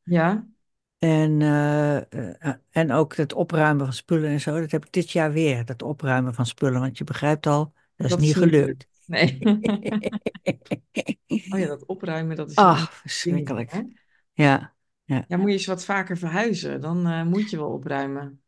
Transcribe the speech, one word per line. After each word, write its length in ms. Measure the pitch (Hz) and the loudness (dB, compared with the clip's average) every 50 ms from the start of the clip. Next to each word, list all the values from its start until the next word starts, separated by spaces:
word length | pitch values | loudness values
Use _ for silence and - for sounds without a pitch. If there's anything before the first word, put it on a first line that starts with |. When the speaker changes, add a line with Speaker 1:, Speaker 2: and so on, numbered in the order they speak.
Speaker 1:
Ja. 440 | - 170 175 165 160 175 208 220 - - _ _ _ _ _ _ _ _ _ - | -4 0 2 2 4 2 2 0 -4 -10 _ _ _ _ _ _ _ _ _ -2
Speaker 2:
En, 440 | - 160 156 156 156 156 151 151 | 0 2 4 4 4 4 4 4
eh, 540 | 151 151 147 147 147 147 147 151 147 147 147 | 4 4 4 2 2 2 2 2 2 2 0
eh, 580 | 131 - - - - 120 90 - - - 139 127 - _ _ | -2 -4 -6 -10 -10 -8 -10 -10 -8 -6 -6 -6 -6 _ _
en 220 | - 160 165 147 | -2 0 0 2
ook 240 | 120 151 151 147 - | 4 2 2 2 0
het 160 | - 151 139 | -4 -4 -2
opruimen 520 | - - 170 - 165 156 156 151 147 143 139 | -2 -4 -2 0 2 2 4 4 4 2 0
van 100 | 131 123 | -2 -4
spullen 360 | - - - 175 160 151 151 | -6 -2 0 0 0 2 0
en 100 | 147 147 | -2 -2
zo, 200 | - 156 151 165 | -2 -2 -4 -4
dat 100 | 165 151 | -4 -2
heb 140 | - 147 - | -4 -4 -4
ik 80 | - | -2
dit 180 | - 185 165 - | -2 -2 -2 0
jaar 220 | - 175 156 156 | 0 0 0 2
weer, 320 | 147 160 165 147 131 117 117 | 2 2 2 2 2 0 -2
dat 180 | 117 127 117 | -6 -8 -8
opruimen 520 | - - 143 - - 135 127 127 127 127 120 | -6 -8 -6 -4 0 0 2 2 0 -2 -2
van 120 | - 123 | -2 -4
spullen. 340 | 120 - - 151 135 127 127 | -4 -2 -2 0 0 0 0
Want 180 | 131 135 120 - | -2 -2 -4 -6
je 60 | 143 | -8
begrijpt 420 | - 127 - 143 147 156 151 - | -8 -6 -2 0 0 0 2 2
al, 260 | 156 147 147 156 156 _ _ _ _ _ | 2 2 2 0 -2 _ _ _ _ _
dat 100 | - - | -4 -2
is 40 | 123 | 0
Speaker 1:
Dat 80 | 175 160 | 2 4
Speaker 2:
niet 160 | 151 151 147 | 4 4 4
Speaker 1:
is 60 | 185 | 6
niet 20 | 170 | 6
Speaker 2:
gelukt. 420 | 170 156 147 139 135 135 - - _ _ _ _ | 6 6 6 4 2 -2 -8 -12 _ _ _ _
Speaker 1:
gelukt. 320 | - 165 - 165 - - - | -6 0 2 2 2 2 0
Nee. 0 | |
<laughs> 760 | - 214 208 214 - 226 202 202 - 208 214 214 - 208 - 208 - 220 - - | 2 2 2 2 2 -2 -2 -2 -2 -4 -4 -4 -4 -4 -6 -6 -8 -8 -8 -6
Speaker 2:
<laughs> 1120 | - 185 - - _ - - - _ _ - - - - - _ _ - 233 214 - 185 | -6 -6 -6 -6 _ -8 -8 -8 _ _ -10 -8 -6 -6 -8 _ _ -6 -6 -6 -4 -4
Speaker 1:
Oh 60 | 190 190 | -4 -2
ja, 80 | 180 | -2
dat 200 | 147 147 139 - | -4 -4 -8 -10
opruimen, 500 | - 190 190 190 175 160 160 160 160 160 | -12 -10 -8 -6 -6 -4 -4 -4 -6 -6
dat 140 | 151 151 147 | -6 -8 -2
is 60 | 151 | 4
Speaker 2:
Ach, 100 | 208 202 180 | 6 6 6
Speaker 1:
een 40 | 160 | 6
dingetje, 200 | 156 165 - - - | 4 0 -4 -8 -16
Speaker 2:
verschrikkelijk. 720 | - - - - - 175 175 170 147 135 127 107 117 117 | -12 -10 -8 -6 -4 -2 -2 -2 -2 -4 -4 -6 -6 -6
Speaker 1:
hè? 100 | - 202 - - - _ _ _ _ _ _ _ | -6 -8 -8 -8 -12 _ _ _ _ _ _ _
Speaker 2:
Ja, 420 | - - 147 143 135 - - - _ _ _ _ _ _ _ | 0 4 4 4 4 4 0 -8 _ _ _ _ _ _ _
ja. 200 | - 135 127 - - | -4 -4 -4 -4 -2
Speaker 1:
Ja, 80 | 175 | -2
moet 100 | 180 196 | 0 0
je 60 | 208 | 0
eens 140 | 196 190 196 | 0 -2 -2
wat 180 | 190 185 180 - | -4 -6 -6 -4
vaker 340 | - 196 196 185 185 180 170 | -4 -4 -4 -2 -4 -6 -6
verhuizen, 640 | 175 160 160 190 226 233 202 175 - 143 139 135 | -6 -4 -2 -2 0 0 -2 -2 -4 -6 -8 -6
dan, 260 | 135 156 170 180 175 | -6 -4 -2 0 0
eh, 160 | 170 165 165 | 0 0 0
moet 280 | 165 170 180 202 214 208 | 0 0 0 0 0 -2
je 60 | 202 | -4
wel 160 | 160 151 - | -6 -4 -6
opruimen. 720 | - 139 135 147 143 139 139 139 139 139 143 139 139 - _ | -6 -6 -6 -6 -4 -4 -4 -6 -6 -8 -10 -12 -16 -18 _